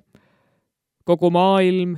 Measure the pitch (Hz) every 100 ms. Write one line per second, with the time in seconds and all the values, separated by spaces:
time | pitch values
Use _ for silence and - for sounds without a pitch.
0 | _ _ _ _ _ _ _ _ _ _
1 | - 170 175 175 190 190 185 185 180